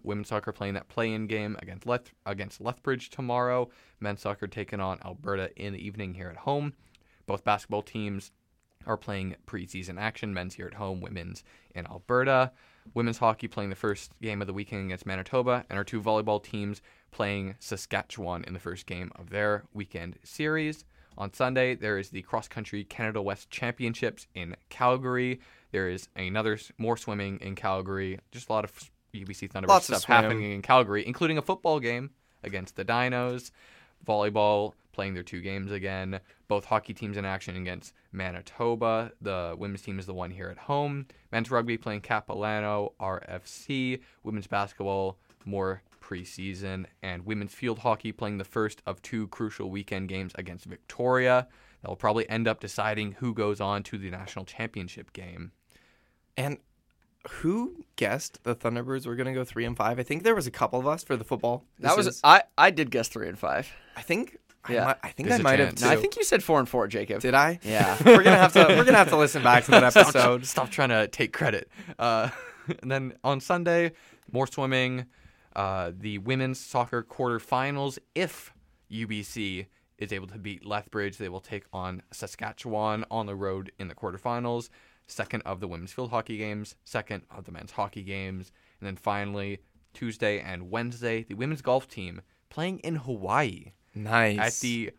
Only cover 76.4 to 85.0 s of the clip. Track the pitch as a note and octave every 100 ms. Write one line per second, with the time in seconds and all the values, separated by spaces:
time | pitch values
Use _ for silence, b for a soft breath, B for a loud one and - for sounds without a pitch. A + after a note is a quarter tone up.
76.4 | C3 C3 - B2+ A#2+ A#2+ A2+ - B2 A#2
77.4 | - B2+ C3+ C#3+ C#3 C3 - D#3+ F#3 -
78.4 | - - _ _ _ A2 A2 G#2+ G2+ A#2
79.4 | G2 F#2 F#2 _ _ _ G#2 G2 F#2+ G#2
80.4 | G2 G2+ G#2 G#2 - G#2+ G2+ F#2+ G2 F#2
81.4 | - G#2 - F#2+ F#2 F2+ - - G2+ -
82.4 | A2 - B2 G#2+ G#2+ G#2+ - A2+ G#2 G2
83.4 | G2 F#2+ F#2+ - F#2 - G#2 F#2 B2 A#2+
84.4 | A#2+ A#2+ A#2 b b b